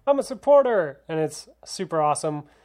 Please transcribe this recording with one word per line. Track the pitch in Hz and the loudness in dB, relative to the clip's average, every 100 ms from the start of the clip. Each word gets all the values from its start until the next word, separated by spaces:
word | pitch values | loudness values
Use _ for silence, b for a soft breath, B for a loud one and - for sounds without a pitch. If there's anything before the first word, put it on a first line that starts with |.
| - | -2
I'm | 285 | -2
a | |
supporter." | - 240 - 285 254 214 156 135 - | -2 -4 4 4 4 0 -2 -6 -6
And | 160 | -4
it's | 151 151 - _ | -4 -6 -18 _
super | - - 180 160 | -16 -12 -4 0
awesome. | 151 139 156 151 147 b | 0 0 -2 -6 -10 b